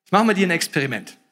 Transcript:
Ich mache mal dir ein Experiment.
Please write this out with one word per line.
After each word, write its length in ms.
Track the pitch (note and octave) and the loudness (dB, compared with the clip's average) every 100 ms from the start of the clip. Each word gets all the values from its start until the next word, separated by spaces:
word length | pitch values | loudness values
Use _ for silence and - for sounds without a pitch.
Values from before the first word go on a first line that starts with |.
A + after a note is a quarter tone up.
Ich 80 | - | -2
mache 120 | G3 | 2
mal 100 | A3 | 2
dir 120 | G3 F#3 | 2 2
ein 40 | |
Experiment. 640 | E3 - D3+ C3+ A2 - - _ | 0 -2 -2 -2 -4 -10 -20 _